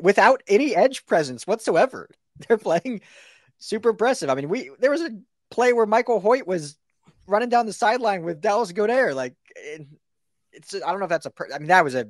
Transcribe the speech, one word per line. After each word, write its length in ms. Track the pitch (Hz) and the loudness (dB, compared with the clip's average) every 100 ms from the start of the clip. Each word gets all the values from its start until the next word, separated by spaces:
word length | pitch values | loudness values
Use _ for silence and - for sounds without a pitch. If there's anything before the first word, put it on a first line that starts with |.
without 400 | 180 202 214 262 - | 2 6 4 4 2
any 280 | 202 294 233 | 0 2 2
edge 300 | 262 262 - | 2 0 -2
presence 400 | 180 139 123 - | 0 0 -8 -6
whatsoever. 640 | 226 - 165 262 92 - _ _ | -4 0 2 0 -2 -18 _ _
<laughs> 220 | - - | -16 -2
They're 100 | 226 | -2
playing 420 | 185 170 262 214 - - - _ _ _ | 0 -2 -2 -10 -14 -20 -20 _ _ _
super 320 | - 214 233 | -8 -2 -2
impressive. 380 | 185 240 254 143 | 2 0 0 -2
I 60 | |
mean, 140 | 135 147 | -2 -2
we, 200 | 247 135 139 | -6 -8 -2
there 120 | 262 | 0
was 100 | 285 | 0
a 80 | 330 208 - _ _ | -4 -10 -20 _ _
play 220 | 233 247 | 0 2
where 140 | 233 214 | 2 2
Michael 340 | 226 240 214 | 2 2 0
Hoyt 260 | 202 262 180 | 2 0 0
was 300 | 180 147 - _ _ _ _ 185 | -6 -6 -16 _ _ _ _ -2
running 220 | 208 247 | -2 2
down 160 | 240 220 | 0 0
the 60 | |
sideline 500 | - 220 247 226 190 | 0 0 2 0 -2
with 180 | 165 156 | -4 -4
Dallas 320 | 190 208 185 | 0 0 -2
Goedert. 420 | 180 208 254 214 | -2 0 2 0
Like, 200 | 131 127 - _ | -2 -6 -10 _
it, 320 | - 143 156 143 151 _ _ _ _ _ | -20 -16 -16 -18 -20 _ _ _ _ _
it's, 220 | - - | -20 -12
I 40 | 196 156 | -6 -4
don't 80 | 190 | -4
know 60 | |
if 60 | 180 | -2
that's 160 | 160 131 | -4 -4
a 40 | |
per-, 180 | - - | -12 -12
I 40 | 143 | -8
mean, 100 | 151 | 4
that 160 | 185 | 4
was 100 | 147 | 4
a, 140 | 127 | -2